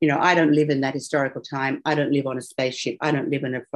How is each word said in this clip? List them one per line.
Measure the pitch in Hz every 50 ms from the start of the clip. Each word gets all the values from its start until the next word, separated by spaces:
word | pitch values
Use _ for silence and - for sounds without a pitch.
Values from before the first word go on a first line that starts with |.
you | 156
know, | 147 139 -
"I | - 180 175
don't | 170 160 151 147
live | 151 151 151
in | 143 135
that | 135 135 139
historical | 135 - - 156 143 139 131 - 135
time, | - - 143 135 135 135 135 - -
I | 156 151
don't | 147 143 -
live | 143 139 131
on | 131 127
a | 127
spaceship, | 117 - - - 131 131 127 - - 120 - -
I | 151 151
don't | 151 139 - -
live | 143 135 139
in | 127 127
a," | 123 120 _ -